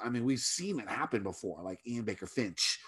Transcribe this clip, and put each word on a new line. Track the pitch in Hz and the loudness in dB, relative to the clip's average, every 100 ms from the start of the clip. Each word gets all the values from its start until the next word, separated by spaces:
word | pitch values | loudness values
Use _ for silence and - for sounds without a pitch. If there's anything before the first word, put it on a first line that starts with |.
I | 117 | 0
mean, | 120 | 2
we've | 123 123 | 4 4
seen | - - 190 160 | 2 0 0 -2
it | 98 | -2
happen | 117 156 113 | -2 2 2
before, | 98 87 92 80 | 2 -2 -4 -4
like | 90 92 120 | -6 -6 -4
Ian | 120 | -2
Baker | 107 95 92 | 0 -2 -2
Finch | - 104 - - - | 0 0 2 2 0